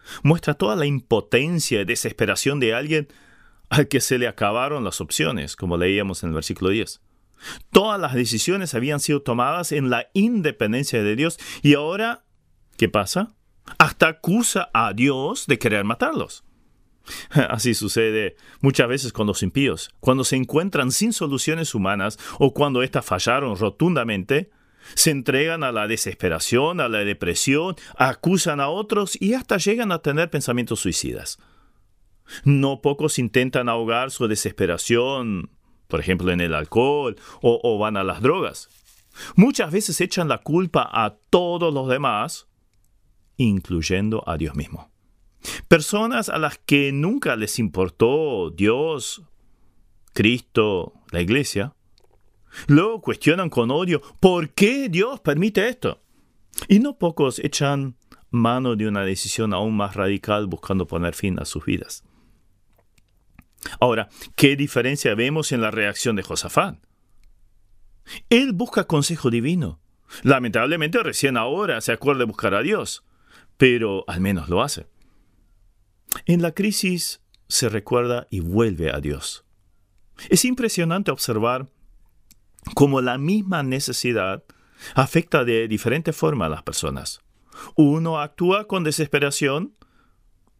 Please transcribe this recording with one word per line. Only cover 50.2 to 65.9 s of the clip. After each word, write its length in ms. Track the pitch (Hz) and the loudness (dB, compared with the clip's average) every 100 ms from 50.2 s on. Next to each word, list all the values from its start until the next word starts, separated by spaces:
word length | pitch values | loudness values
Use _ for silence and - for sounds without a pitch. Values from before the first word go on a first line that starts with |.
| 107 123 - - 107 95 - - - | 2 2 0 0 2 0 -4 -14 -6
la 120 | 85 | -2
iglesia, 520 | 87 131 135 101 120 - _ _ _ _ _ _ _ - - | 2 0 0 -4 -6 -10 _ _ _ _ _ _ _ -4 4
luego 340 | 147 208 226 | 6 4 -2
cuestionan 480 | - 104 147 175 170 | -6 0 2 2 0
con 220 | - 117 | 0 0
odio, 320 | 147 180 151 - - | 0 0 -2 -4 4
"¿Por 300 | 185 180 156 | 6 6 -2
qué 400 | - 202 277 269 | 2 2 2 -2
Dios 300 | 170 226 269 | 0 -2 -2
permite 480 | - 151 214 202 220 | -2 0 2 0 -2
esto?". 340 | 247 92 - _ _ _ _ _ - - | -2 -6 -6 _ _ _ _ _ -4 4
Y 120 | 208 | 4
no 180 | 285 - | 4 -2
pocos 400 | 170 160 135 - | -4 0 -2 -2
echan 580 | 143 - 143 139 135 123 _ - - | -4 -2 -2 -2 -4 -10 _ -20 -4
mano 460 | 120 113 127 127 110 | 0 2 0 0 -2
de 120 | 107 | -2
una 160 | 101 | -2
decisión 500 | 95 95 101 - 110 | -2 -4 -4 -4 -2
aún 200 | 95 110 | -2 -2
más 220 | 107 101 101 | -2 -4 -2
radical 520 | 95 101 - 104 104 | -2 -2 -2 -2 -2
buscando 380 | 85 - 95 82 | -6 -4 -2 -2
poner 280 | 85 85 | -4 -4
fin 260 | - 101 90 | -4 -4 -4
a 60 | - | -6
sus 180 | - | -8
vidas. 400 | - 95 - - _ _ _ _ _ _ _ _ _ _ _ _ _ - - - - - | -4 -4 -6 -16 _ _ _ _ _ _ _ _ _ _ _ _ _ -20 -20 -16 -8 0
Ahora, 280 | 123 113 104 - - - | 2 2 -4 -12 -10 4
¿qué 180 | 143 | 4
diferencia 600 | 143 143 135 123 143 123 | 4 0 0 0 0 0
vemos 360 | 104 127 156 151 | 0 0 0 -2
en 100 | 127 | 0
la 100 | 110 | 0
reacción 440 | 107 104 | 0 -2